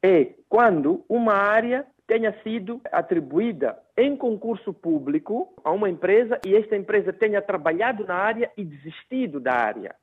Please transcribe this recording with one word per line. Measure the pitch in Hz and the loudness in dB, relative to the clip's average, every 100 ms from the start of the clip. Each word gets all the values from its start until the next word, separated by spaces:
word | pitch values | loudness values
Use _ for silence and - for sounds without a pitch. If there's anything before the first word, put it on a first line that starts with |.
é | 185 175 127 - _ | 6 4 4 -2 _
quando | 214 240 170 139 339 - | 4 4 4 2 -2 0
uma | 233 226 | 0 2
área | 202 202 214 240 254 285 _ - | 2 4 2 2 -2 -4 _ -2
tenha | 226 220 214 | 0 0 -4
sido | 220 226 190 240 - | -6 -6 -6 -10 -4
atribuída | - 170 170 139 156 233 170 127 - _ - | -4 0 -2 0 -2 0 -2 -4 -4 _ 0
em | 269 277 | 0 2
concurso | 247 208 226 220 - | -2 -4 -6 -6 -8
público | 170 170 156 135 151 - 233 370 - | -8 -2 -2 0 -4 -4 -6 -6 -6
a | 147 | -4
uma | 185 208 | 0 0
empresa | 165 185 208 233 240 | -2 2 4 2 -2
e | 190 | 2
esta | 202 214 208 | 2 2 -4
empresa | 180 214 180 | 0 0 0
tenha | - 220 208 | -2 0 0
trabalhado | 202 190 156 165 226 220 196 | -2 -2 -2 0 -2 -2 -4
na | |
área | 180 208 226 240 - | -2 -2 -2 -4 -6
e | |
desistido | 175 143 147 - - 262 240 143 | -12 -12 -18 -18 -8 -4 -4 -4
da | 127 | -2
área. | 123 110 104 98 - | 0 0 -4 -12 -16